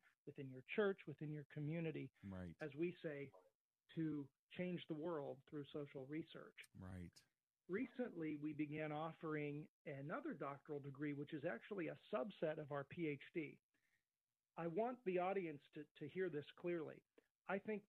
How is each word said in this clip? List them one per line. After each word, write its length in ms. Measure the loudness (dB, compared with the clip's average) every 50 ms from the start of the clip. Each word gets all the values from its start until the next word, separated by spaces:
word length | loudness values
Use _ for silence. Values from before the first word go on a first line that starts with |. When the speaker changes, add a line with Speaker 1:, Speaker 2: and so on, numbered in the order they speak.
| -8 -14 _ _ _
Speaker 1:
within 240 | -10 -8 -6 -6 -6
your 100 | -6 -8 -8 0 4
church, 240 | 6 6 6 6 4 -2 -8
within 240 | -6 -4 -4 -4
your 140 | -2 -4 -6 -6 -2
community, 560 | 0 0 2 2 2 2 2 0 -2 -4 -6 -8 _ -8 -6
Speaker 2:
Right. 240 | -4 -4 -4 -4 -4 -4
Speaker 1:
as 80 | -4 -4 0 0
we 160 | 0 0 0 0
say, 280 | -4 -4 -2 -2 -4 -6 -8 -14 -20 -20 _ _ _ _ _ _ _ -4 0
to 320 | 2 2 4 2 2 -2 -4 _ _ _ _ -4 -2
change 240 | 0 0 0 0 -2 -2
the 60 | -2
world 440 | -2 0 0 0 0 0 -2 -4 -6 -8 -8
through 140 | -6 -6 -4 -4 -4
social 320 | -4 -4 -4 -4 -6 -6 -4
research. 440 | -4 -4 -4 -4 -8 -12 -12 -12 -14 -16 -16 -16 -12 -10
Speaker 2:
Right. 300 | -8 -6 -6 -6 -8 -8 -10 -16 -20 _ _ _ _ _ _ _ _ 0
Speaker 1:
Recently, 680 | 0 0 0 0 -2 -2 -2 -2 -2 -2 0 0 0 0
we 120 | 0 0 0
began 380 | 0 0 0 0 0 0 2
offering 720 | 2 2 0 0 -2 -2 0 2 2 4 2 2 0 -2 -4 -8 _ _ -8
another 480 | -6 -4 -4 -2 -2 0 0 0 -2 -2
doctoral 460 | -2 -2 -2 -2 -4 -4 -4 -4 -2
degree, 340 | -2 -4 -2 0 2 2 2
which 200 | 0 0 -2 -2
is 100 | 0 0
actually 420 | 0 0 0 -2 -4 -2 0 0 -2
a 100 | -2 -6 -4 0 0
subset 460 | 2 2 0 0 2 2 2 2 2
of 120 | 0 -2
our 120 | 0 -2 -2
P 240 | -2 -2 0 2 2
H 140 | 2 0 -2 -4 -2
D. 240 | -2 -2 -2 -4 -10 _ _ _ _ _ _ _ _ _ _ _ _ _ _ _ _ _ _ _ -2
I 100 | 0 2
want 300 | 4 4 4 4 2 2 2
the 120 | 4 6 6
audience 440 | 6 6 6 4 2 2 -2 -4 -8 -10 -10
to, 60 | -10 -10 -10 _ -8
to 120 | -6 -4
hear 160 | 0 2 2 2
this 180 | 2 0 -2 -4 -6 -4
clearly. 420 | 0 0 2 2 0 -2 -6 -8 -14 _ _ -20 -20 _ _ _ _ 0
I 100 | 0 0
think 260 | 2 0 -2 -2 0